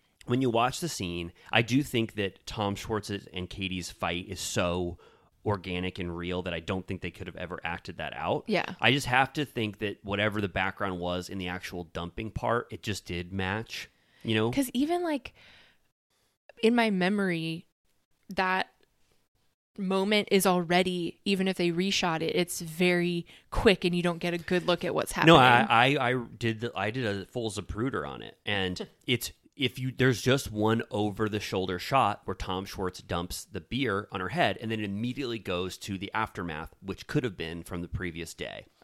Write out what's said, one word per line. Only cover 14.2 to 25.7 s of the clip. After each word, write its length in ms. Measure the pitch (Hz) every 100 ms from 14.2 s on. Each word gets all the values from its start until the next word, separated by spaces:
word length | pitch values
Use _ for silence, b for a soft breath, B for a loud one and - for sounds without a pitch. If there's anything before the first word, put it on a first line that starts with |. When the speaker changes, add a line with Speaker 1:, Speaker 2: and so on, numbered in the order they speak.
Speaker 1:
you 100 | 113 110
know? 140 | 113
Speaker 2:
'Cause 200 | 123 254
even, 300 | 240 294 349
like, 300 | 339 285 - b b b b b _ _ _ _ _ _ - -
in 100 | 226
my 160 | 240 226
memory, 760 | 185 180 208 190 165 160 165 - _ _ _ _ _ -
that 400 | 190 185 190 - _ _ _ _ _ _ _ _ _ _ -
moment 520 | 190 190 196 214 202
is 140 | 196 190
already, 760 | 180 165 175 185 180 170 - 202
even 240 | 190 190
if 80 | 185
they 140 | 175
reshot 500 | 165 190 - 180 160
it, 120 | 160 -
it's 260 | 175 -
very 640 | 165 160 180 175 175 175 - B B
quick 340 | - 220 185
and 100 | 180
you 80 | 175
don't 160 | 175 170
get 140 | 175
a 40 | 170
good 280 | 156 180 165
look 180 | 175 170
at 100 | -
what's 160 | -
happening. 240 | - 160 160
Speaker 1:
No, 60 |
I, 240 | 127 120
I, 420 | 113